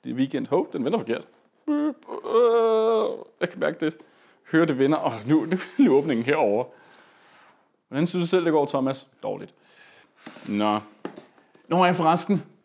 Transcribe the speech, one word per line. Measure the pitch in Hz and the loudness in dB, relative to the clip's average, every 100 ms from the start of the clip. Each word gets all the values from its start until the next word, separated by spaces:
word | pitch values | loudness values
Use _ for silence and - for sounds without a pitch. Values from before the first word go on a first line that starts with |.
Det | 127 | -8
er | |
weekend. | 123 139 135 - | -4 -2 -2 0
Hov, | 165 - | 0 0
den | - 123 | -4 -2
vender | 214 | -2
forkert. | - 233 - _ _ _ - 294 302 254 - - - 226 240 233 226 220 220 220 220 - - _ | -4 -6 -8 _ _ _ -4 -2 -2 -6 -14 -12 0 2 4 4 2 2 2 0 -2 -6 -14 _
Jeg | 175 | -8
kan | - | -4
mærke | 151 - 156 | -4 -2 -6
det. | - - _ _ _ - | -6 -20 _ _ _ -2
Hør, | 160 165 | 2 2
det | 131 | 2
vender. | 135 156 151 | 2 2 -2
Åh, | 113 110 | -4 0
nu, | 151 156 | 0 2
<laughs> | 185 - - | -4 -4 2
nu | 262 | 4
er | 135 | 4
åbningen | 156 117 113 | 2 -2 0
herovre. | 151 117 107 127 - - - _ _ _ _ _ _ _ _ _ | 0 2 0 -4 -12 -20 -20 _ _ _ _ _ _ _ _ _
Hvordan | 135 170 | -4 -2
synes | 180 | -2
du | 170 | 0
selv, | 185 165 | 2 2
det | |
går, | 156 143 | 2 2
Thomas? | 139 131 131 - _ | 0 -2 -4 -12 _
Dårligt. | 104 98 101 _ _ _ - - _ _ - - - | -10 -10 -12 _ _ _ -20 -20 _ _ -20 -18 -6
Nå. | 104 107 104 - _ - - - _ _ _ _ | -2 0 0 -6 _ -18 -18 -20 _ _ _ _
Nå, | 170 180 | 2 2
ja, | |
forresten. | 170 160 170 - 190 - _ | 2 2 0 0 -2 -2 _